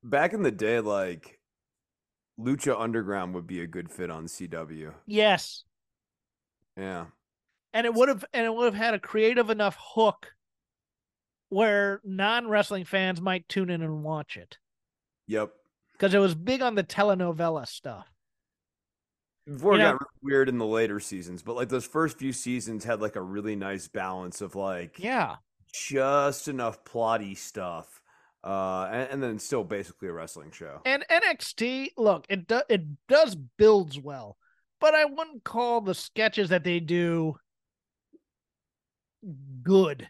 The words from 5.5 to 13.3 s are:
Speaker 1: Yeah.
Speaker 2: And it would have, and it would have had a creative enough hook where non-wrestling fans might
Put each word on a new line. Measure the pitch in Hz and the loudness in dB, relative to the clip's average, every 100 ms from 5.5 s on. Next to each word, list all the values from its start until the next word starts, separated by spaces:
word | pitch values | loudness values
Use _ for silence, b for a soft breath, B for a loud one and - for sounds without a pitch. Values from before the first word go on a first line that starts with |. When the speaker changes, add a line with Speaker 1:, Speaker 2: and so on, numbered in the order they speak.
| - - _ _ _ _ _ _ _ _ _ _ - | -16 -20 _ _ _ _ _ _ _ _ _ _ -12
Speaker 1:
Yeah. | 95 90 82 _ _ _ _ _ _ | -10 -8 -10 _ _ _ _ _ _
Speaker 2:
And | 214 233 | -2 0
it | |
would | 233 262 | 4 4
have, | 226 277 | 4 -2
and | 247 | -2
it | 226 | -2
would | 226 240 | 2 0
have | |
had | 202 226 | 2 0
a | 214 | -2
creative | - 220 220 247 220 | -2 2 4 4 2
enough | 214 202 - | 2 0 0
hook | - - 220 - - _ _ _ _ _ _ _ _ _ _ _ _ | -6 4 4 4 -12 _ _ _ _ _ _ _ _ _ _ _ _
where | 196 220 202 202 196 | 2 4 4 2 -2
non-wrestling | 202 190 202 233 233 208 208 202 | -6 -2 0 0 2 2 2 -2
fans | 175 196 190 180 | -2 0 0 0
might | 185 | -2